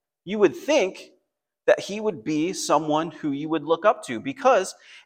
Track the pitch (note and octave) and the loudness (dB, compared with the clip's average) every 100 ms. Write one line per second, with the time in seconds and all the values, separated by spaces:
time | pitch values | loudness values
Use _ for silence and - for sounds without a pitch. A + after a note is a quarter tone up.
0 | _ _ - G#3+ F#3+ - - D4 F#3+ - | _ _ -8 2 2 2 2 2 2 -4
1 | - _ _ _ _ _ - - - G#3 | -20 _ _ _ _ _ 0 0 0 -4
2 | G#3+ D3+ A#2+ D#3 E3+ F#3 - D3+ D#3 D3+ | -4 -4 -4 -2 -2 -4 0 0 2 -2
3 | E3 - D#3 C#3 D#3 D#3+ D3 E3 G#3 G#3 | -2 -6 -6 -4 -4 -4 0 2 2 0
4 | - A2+ C3+ C#3 B3+ A3+ F#3+ - _ - | -4 -8 -8 0 2 4 0 -10 _ -20